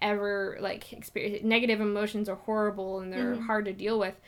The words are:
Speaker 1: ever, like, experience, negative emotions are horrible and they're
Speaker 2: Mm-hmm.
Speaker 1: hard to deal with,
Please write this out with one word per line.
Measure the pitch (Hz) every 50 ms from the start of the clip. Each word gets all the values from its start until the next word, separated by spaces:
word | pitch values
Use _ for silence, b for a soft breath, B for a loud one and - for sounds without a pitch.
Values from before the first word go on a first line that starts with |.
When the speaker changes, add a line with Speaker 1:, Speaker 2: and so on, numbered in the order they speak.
Speaker 1:
ever, | - 208 208 202 202 202 202 196 196 - - -
like, | 196 185 - 214 - -
experience, | 226 - - - - 214 - 208 202 - -
negative | 220 226 233 247 233 220 214
emotions | 214 208 202 202 214 208 - 208 208 202
are | 190
horrible | - - 226 214 214 208 208 202 196 190 190 190 190
and | 185 185
they're | 185 247 247 240 240
Speaker 2:
Mm-hmm. | 233 226
Speaker 1:
hard | 226 220 214 208
to | 196
deal | 190 196 196 214 226 214
with, | 196 185 - - B